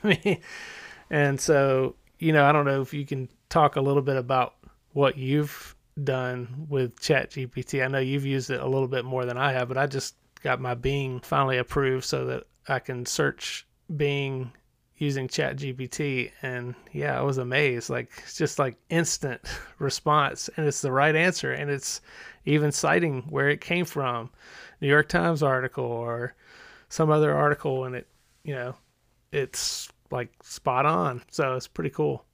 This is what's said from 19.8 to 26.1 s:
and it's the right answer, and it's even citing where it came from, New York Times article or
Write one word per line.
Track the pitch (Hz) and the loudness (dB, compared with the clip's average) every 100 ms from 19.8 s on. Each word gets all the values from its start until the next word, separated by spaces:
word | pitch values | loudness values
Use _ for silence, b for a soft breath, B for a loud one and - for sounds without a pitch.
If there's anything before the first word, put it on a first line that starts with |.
| 139 - 156 151 139 - - - | -4 -2 2 4 2 -2 -8 -2
and | 151 | -2
it's | 139 | 0
the | 139 | 0
right | 131 147 156 | 4 4 4
answer, | 175 175 135 | 2 0 -4
and | 131 143 | -4 -4
it's | 139 - - B B B B | -4 -6 -10 B B B B
even | - 151 147 | 0 2 2
citing | - 147 170 170 131 135 | 2 2 4 2 -2 -4
where | 139 139 | 0 0
it | 151 | 0
came | - 175 175 | -2 -2 -2
from, | 151 131 120 120 B B B B B | -2 -2 -4 -8 B B B B B
New | 139 | 4
York | 147 147 | 4 4
Times | 175 170 160 | 0 2 2
article | 143 127 127 - | 2 2 -2 -4
or | 123 117 117 | -4 -4 -4